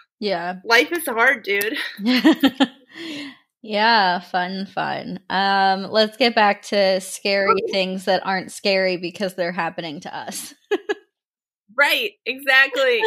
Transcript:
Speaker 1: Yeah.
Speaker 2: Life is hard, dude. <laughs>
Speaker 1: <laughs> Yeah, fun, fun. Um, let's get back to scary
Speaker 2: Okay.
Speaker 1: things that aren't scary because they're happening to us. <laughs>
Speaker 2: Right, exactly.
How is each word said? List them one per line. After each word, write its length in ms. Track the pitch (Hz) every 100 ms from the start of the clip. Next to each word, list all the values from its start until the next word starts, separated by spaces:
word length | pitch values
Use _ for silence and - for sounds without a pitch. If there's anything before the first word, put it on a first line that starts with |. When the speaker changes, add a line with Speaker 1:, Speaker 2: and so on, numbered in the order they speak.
| - -
Speaker 1:
Yeah. 400 | 208 175 175 185
Speaker 2:
Life 280 | 208 233 294
is 120 | 339 294
hard, 360 | 226 247 269
dude. 340 | 196 202 208 277 - -
<laughs> 0 |
Speaker 1:
<laughs> 1400 | 202 254 262 294 269 - 269 - _ - 330 294 285 254 _ _
Yeah, 580 | 220 208 220 233 190 180
fun, 440 | 185 185 180 190 196
fun. 520 | - 156 139 - 180 -
Um, 600 | 185 196 196 190 190 196
let's 260 | 214 214 -
get 200 | 240 233
back 260 | 208 202 -
to 320 | 202 190 190
scary 500 | 190 - 208 196 196 196
Speaker 2:
Okay. 80 | 190
Speaker 1:
things 320 | 196 185 185
that 200 | 190 185
aren't 280 | - 190 -
scary 440 | - 208 190 185 180
because 380 | 175 180 196
they're 160 | 180 175
happening 480 | 180 170 170 170 147
to 160 | - -
us. 380 | 123 - - - -
<laughs> 40 | 415 - 415 _ _ _ _ _ _ _ 226
Speaker 2:
Right, 360 | 285 302 233 -
exactly. 760 | - 262 277 262 269 - 262 233